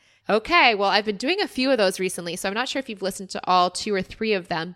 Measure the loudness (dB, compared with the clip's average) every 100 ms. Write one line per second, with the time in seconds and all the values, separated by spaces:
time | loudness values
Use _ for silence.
0 | _ _ -2 -2 2 4 4 4 2 2
1 | 0 -2 -2 -2 -2 0 2 4 2 0
2 | -4 -4 -8 -6 -4 -4 -4 -4 -6 -6
3 | -6 -6 -10 -6 2 4 4 0 -2 -2
4 | -4 -4 -2 0 -2 -4 -6